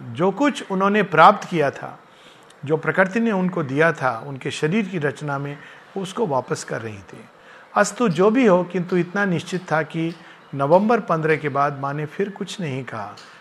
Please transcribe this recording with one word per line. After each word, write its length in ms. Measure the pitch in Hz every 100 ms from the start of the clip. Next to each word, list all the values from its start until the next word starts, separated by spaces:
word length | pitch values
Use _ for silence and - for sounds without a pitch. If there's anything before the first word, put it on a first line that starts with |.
| 131
जो 180 | 117 185
कुछ 400 | 190 285 - -
उन्होंने 320 | 190 196 208
प्राप्त 460 | 190 156 175 202 -
किया 220 | 170 139
था, 280 | - - - - - - - - - 135
जो 120 | 156
प्रकृति 420 | 151 160 190 233
ने 120 | 233
उनको 320 | 190 185 180
दिया 280 | 139 139 165
था 320 | 151 131 113 143
उनके 240 | 131 139
शरीर 340 | - 151 214 190
की 120 | 185
रचना 420 | 147 135 147 139
में, 180 | 143 143 - - - 196
उसको 300 | 190 - 214
वापस 360 | 131 - 165
कर 180 | - 135
रही 180 | 110 104
थी। 260 | 92 113 107 - - - - 208
अस्तु 340 | 202 - 240
जो 200 | 156 202
भी 160 | 226 233
हो, 180 | 180
किंतु 340 | 180 185 170 180
इतना 280 | 170 202 202
निश्चित 460 | 160 - 180 185
था 120 | 156
कि 320 | 151 160 165 170 - - - 139
नवंबर 440 | 139 175 214 233
पन्द्रह 360 | - 165 156 156
के 140 | 151
बाद 300 | 135 143 139
माँ 140 | 139
ने 120 | 143 151
फिर 240 | - 196
कुछ 320 | 196 196 -
नहीं 220 | 160 131
कहा, 320 | 123 110 101 104 - -